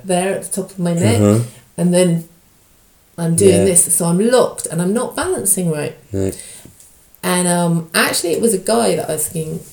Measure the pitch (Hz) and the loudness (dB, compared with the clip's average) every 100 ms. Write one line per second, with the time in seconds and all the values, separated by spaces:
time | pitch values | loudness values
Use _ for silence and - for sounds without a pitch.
0 | - 180 190 185 - - 185 - 170 170 | -4 -2 -2 -4 -6 -8 -8 -6 -4 0
1 | 110 104 104 107 120 - _ - 175 175 | 2 4 4 4 0 -10 _ -2 2 4
2 | 180 165 - _ _ _ _ _ _ _ | 4 2 -4 _ _ _ _ _ _ _
3 | _ - 165 165 196 - 190 170 - - | _ -6 -2 4 6 6 4 2 0 0
4 | 170 175 226 247 - - - 165 180 226 | 0 2 2 4 2 -2 -8 -4 -2 -2
5 | 240 - 339 359 - - 175 151 143 - | -4 -6 -4 -4 -2 -2 0 -2 -4 -10
6 | - 98 95 - - - - - - - | -8 -4 -2 -4 -14 -20 -20 -20 -20 -20
7 | _ - 185 180 180 175 170 165 160 208 | _ -10 -4 -2 0 0 0 -2 -2 -2
8 | 240 - 170 147 226 196 - 233 214 165 | -2 -2 -2 0 0 0 0 0 0 -2
9 | - 156 - 165 156 165 - | -4 -6 -6 -6 -8 -10 -14